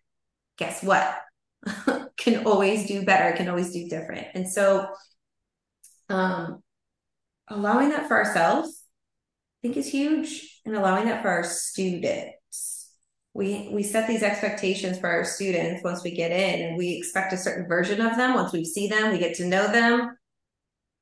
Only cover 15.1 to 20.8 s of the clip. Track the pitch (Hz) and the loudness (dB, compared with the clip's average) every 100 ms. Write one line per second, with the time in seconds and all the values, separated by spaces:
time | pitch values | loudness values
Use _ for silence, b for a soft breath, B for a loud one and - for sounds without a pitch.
15.1 | 170 - - 196 170 165 180 175 175 175 | 0 0 -2 0 0 0 -4 -4 -4 -6
16.1 | 170 170 175 190 170 170 170 175 170 - | -2 0 2 2 0 -2 -2 -2 -4 -4
17.1 | 190 190 185 185 160 175 170 180 202 226 | -2 -2 -2 -4 -4 0 0 2 2 0
18.1 | 240 254 220 180 170 160 - 196 214 220 | 2 2 2 0 -2 -4 -2 0 2 2
19.1 | 180 170 165 180 185 208 233 233 240 240 | 2 0 -2 0 2 4 4 4 4 0
20.1 | - _ _ _ _ _ _ | -6 _ _ _ _ _ _